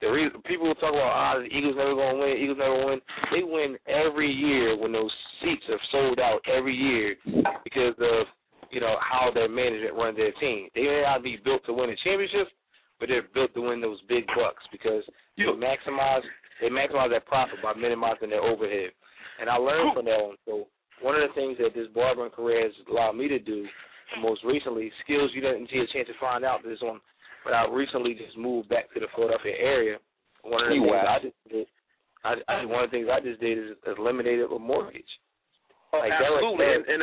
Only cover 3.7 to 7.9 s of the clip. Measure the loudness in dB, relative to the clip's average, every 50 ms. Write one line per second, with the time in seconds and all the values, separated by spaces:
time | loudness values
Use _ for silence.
3.7 | -4 -8 -4 -2 0 2 2 2 2 2 0 0 0 2 2 2 4 4 4 2
4.7 | 2 0 0 0 0 0 0 -2 -4 -8 -12 -16 -12 -6 -2 -2 -2 -2 -2 -4
5.7 | -4 -4 -4 -2 0 2 2 4 2 4 4 2 2 2 2 2 2 2 2 0
6.7 | 0 0 2 2 2 2 0 0 -4 -4 -6 2 2 4 4 2 0 -4 -10 -4
7.7 | 0 2 2 2